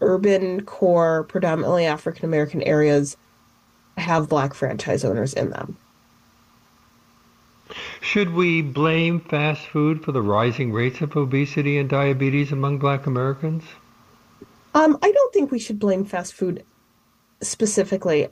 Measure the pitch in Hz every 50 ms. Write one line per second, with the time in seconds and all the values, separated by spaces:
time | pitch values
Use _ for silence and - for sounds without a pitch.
0 | - - 185 190 202 202 196 190 190 185 180 202 202 - - - 196 180 175 170
1 | 165 165 160 160 156 - - 180 180 165 160 165 - 131 180 175 165 160 151 156
2 | - 170 165 - - 165 160 151 151 147 - 151 - - 151 151 151 147 147 143
3 | 143 139 - _ _ _ _ _ _ _ _ _ _ _ _ _ _ _ - 180
4 | 165 175 165 160 151 147 160 139 135 139 - - 139 127 120 104 - - - 139
5 | 135 107 - 113 113 135 - - - - - - - - - _ _ _ _ _
6 | _ _ _ _ _ _ _ _ _ _ _ _ _ _ _ _ _ _ _ _
7 | _ _ _ _ _ _ _ _ _ _ _ _ _ - - - - - - -
8 | - - - 208 202 175 165 180 180 170 165 165 151 139 127 143 151 160 160 165
9 | 165 170 170 165 - - 156 147 147 156 147 - - - - 151 147 156 160 151
10 | - 156 135 123 104 104 101 107 117 123 110 139 131 117 104 113 120 127 127 -
11 | 160 143 - 151 139 127 135 139 143 139 - 156 143 143 143 143 139 131 139 139
12 | 139 139 135 131 135 135 135 143 147 143 143 135 135 139 143 135 143 139 139 135
13 | - 143 127 123 127 135 135 135 160 156 160 160 - - - - _ _ _ _
14 | _ _ _ _ _ _ _ _ - _ _ _ _ _ - 302 311 311 285 -
15 | - 415 403 571 539 494 - 403 285 277 262 226 - - 214 208 214 202 190 190
16 | 196 202 196 180 180 - - - 190 180 175 - - _ _ _ _ _ _ _
17 | _ _ _ _ _ _ _ _ - - - - 220 208 - 208 185 - 196 185
18 | - 175 156 147 - -